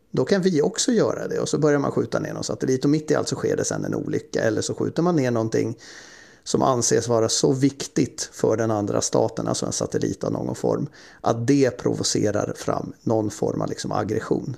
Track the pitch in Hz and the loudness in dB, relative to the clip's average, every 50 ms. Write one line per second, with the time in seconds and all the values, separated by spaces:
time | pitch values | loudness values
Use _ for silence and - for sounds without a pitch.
0 | _ _ - - 127 - 196 196 175 190 180 139 147 175 - - - - 247 214 | _ _ -2 -2 2 2 2 2 4 2 2 4 2 2 0 0 0 2 4 4
1 | 147 - - - - - - - - - - 143 147 151 143 143 139 135 - 123 | 4 2 2 -2 -4 -4 -2 -2 -2 0 0 2 4 4 4 4 2 2 0 0
2 | 117 117 - 113 104 104 107 107 107 - 113 - - 131 131 131 131 143 147 156 | 0 0 -2 -2 -2 -2 -6 -6 -6 -6 -4 -2 0 0 0 2 2 2 2 2
3 | 151 - 147 123 107 - 131 123 - - 50 - - - - - - - 52 - | 2 0 0 0 0 -2 -4 -2 -2 0 0 0 0 -2 -2 -4 -2 -2 -2 -4
4 | - 101 101 107 - - - - - 113 107 107 104 - 110 - 117 110 - - | -4 -2 -4 -4 -6 -4 -2 0 0 2 0 0 -2 -4 -4 -2 -2 -2 0 0
5 | 165 180 180 156 131 127 120 113 113 113 - 117 110 113 113 - - - - - | 0 2 2 2 2 2 2 0 0 0 0 0 0 0 -4 -8 -12 -18 -20 -20
6 | - - - - - - - - _ - - - - 135 131 120 117 - 127 120 | -20 -20 -20 -20 -20 -20 -20 -18 _ -2 0 2 2 2 2 2 2 2 2 2
7 | 113 117 120 113 113 113 - - - 156 139 131 135 139 135 - - - - - | 2 2 2 2 2 2 2 2 2 2 4 4 2 2 2 0 -8 -4 0 0
8 | 131 - - - - - - - - - 110 110 113 113 110 104 104 - 113 113 | 0 0 -2 -8 -10 -10 -4 0 2 2 2 2 2 0 0 0 0 0 0 0
9 | - - - 127 117 110 - - - 55 58 - - - - - - - - - | 0 2 2 2 2 2 0 -2 -2 -2 -2 -2 -2 -4 -2 -4 -4 -2 -2 0
10 | - - - - - - 55 - - 62 - - - 58 55 - - 147 - - | 0 0 -2 -2 -4 -4 -2 -2 -4 -4 -4 -2 0 0 0 0 -2 -6 -8 -16
11 | - - - - - - 117 113 117 117 143 143 135 120 - - - 120 113 - | -20 -20 -20 -6 -4 -4 -2 -2 0 2 4 4 4 2 0 0 -2 -2 -2 0
12 | 104 - - 110 107 104 101 104 104 - - - - - - - - - - - | -2 -2 0 0 0 0 0 0 -2 -4 -6 -6 -4 -4 -2 -2 -4 -6 -10 -6
13 | _ - 113 110 107 107 - - - - - 104 104 - - - - - 101 104 | _ 0 0 2 0 -2 -2 -2 -2 -2 -2 -2 -4 -4 -4 -6 -6 -4 -2 -2
14 | 107 98 - - - - - - - - 127 | -2 -2 -2 -4 -2 -2 -2 -2 -2 -6 -8